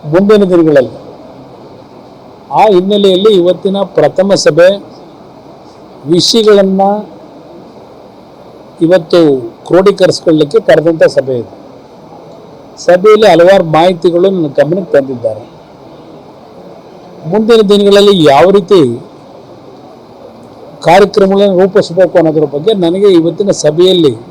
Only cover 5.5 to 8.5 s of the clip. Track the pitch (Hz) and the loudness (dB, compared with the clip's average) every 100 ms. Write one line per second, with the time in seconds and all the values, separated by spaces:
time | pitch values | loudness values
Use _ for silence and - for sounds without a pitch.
5.5 | - - - - - 139 170 - 233 214 | -20 -20 -20 -20 -18 -4 -2 0 0 2
6.5 | 202 196 190 196 208 202 - - - - | 2 0 -2 -2 -4 -10 -20 -20 -20 -20
7.5 | - - - - - - - - - - | -20 -20 -20 -20 -20 -20 -20 -20 -20 -20